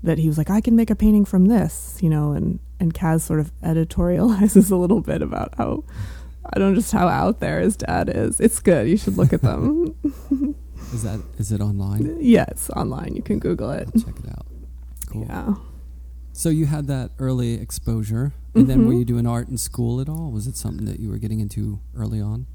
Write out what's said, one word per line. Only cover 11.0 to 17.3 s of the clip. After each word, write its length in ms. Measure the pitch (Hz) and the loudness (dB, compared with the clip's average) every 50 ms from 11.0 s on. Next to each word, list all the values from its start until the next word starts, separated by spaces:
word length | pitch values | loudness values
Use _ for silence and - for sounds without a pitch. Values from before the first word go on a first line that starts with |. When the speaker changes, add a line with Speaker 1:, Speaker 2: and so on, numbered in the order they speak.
| 107 | -4
Speaker 2:
that, 180 | 98 101 107 - - - - | -4 -4 -6 -8 -10 -8 -6
is 140 | 107 101 110 | -4 -2 -2
it 80 | 101 | 0
online? 560 | 104 104 104 101 98 98 101 104 - 302 320 339 | 0 0 0 -2 -2 -2 -2 -2 -2 -2 -2 0
Speaker 1:
Yeah, 280 | 311 247 233 - - - | 6 6 6 6 6 2
it's 220 | - - - - | -4 -10 -8 -8
online. 440 | - - - - - - 170 - - | -4 -4 -4 -4 -4 -6 -6 -8 -8
You 60 | - | -8
can 180 | - - 208 214 | -4 -4 -4 -4
Google 300 | - - 175 - - 110 135 | -2 -2 -4 -2 -4 -6 -6
it. 160 | - - - - | -6 -8 0 0
Speaker 2:
I'll 60 | 226 226 | 0 0
check 160 | - - - | 0 -10 -12
it 120 | - - | -12 -12
out. 160 | - - - - - - - - - - - - - - - | -12 -12 -14 -14 -16 -16 -16 -16 -16 -16 -16 -16 -14 -14 -12
Cool. 200 | - - 107 - - | -10 -8 -8 -8 -6
Speaker 1:
Yeah. 260 | - - - 240 202 - - - - - - - - - - - - - - - - | -8 -8 -2 -4 -4 -4 -4 -16 -16 -16 -16 -16 -16 -16 -16 -16 -16 -16 -16 -16 -10
Speaker 2:
So 160 | - - 165 | -4 0 0
you 160 | 156 156 160 | 2 2 2
had 200 | 143 151 151 143 | 0 0 -2 -2
that 240 | 131 143 131 127 - - - | -4 -4 -4 -4 -6 -8 -6
early 360 | 135 131 | -2 -2